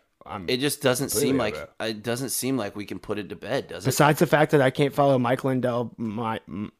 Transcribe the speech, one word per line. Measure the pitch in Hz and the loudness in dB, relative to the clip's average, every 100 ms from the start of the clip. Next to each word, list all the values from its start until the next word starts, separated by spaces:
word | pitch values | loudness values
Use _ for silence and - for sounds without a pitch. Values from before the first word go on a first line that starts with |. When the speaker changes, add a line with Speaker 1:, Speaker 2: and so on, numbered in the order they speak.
| _ _ | _ _
Speaker 1:
I, | - | -14
I'm | 104 85 | -8 -4
Speaker 2:
it | 127 | -2
just | 143 - | 0 0
doesn't | 131 127 135 | 2 2 0
seem | 143 127 135 | 0 2 2
Speaker 1:
completely | |
Speaker 2:
like, | 107 76 | 0 -4
Speaker 1:
over | 76 - | -10 -8
it. | 113 107 | -6 -6
Speaker 2:
it | |
doesn't | 113 117 131 | -4 -4 -4
seem | - 127 135 | -4 -2 -2
like | 101 | -4
we | 104 101 | -8 -10
can | 98 | -10
put | - 104 | -6 -6
it | 101 | -6
to | 98 | -10
bed, | 98 131 92 | -6 -6 -6
does | 85 | -6
it? | 113 | -2
Speaker 1:
Besides | - 147 156 | 4 4 4
the | 170 | 4
fact | 151 - | 4 4
that | 151 | 6
I | 131 | 4
can't | - 139 | 4 0
follow | 139 139 131 | 4 4 4
Mike | 120 131 | 2 0
Lindell, | 135 131 123 120 113 - | 0 0 0 -2 -4 -6
My, | 113 104 113 113 - 87 104 - | -6 -4 -4 -4 -8 -10 -10 -8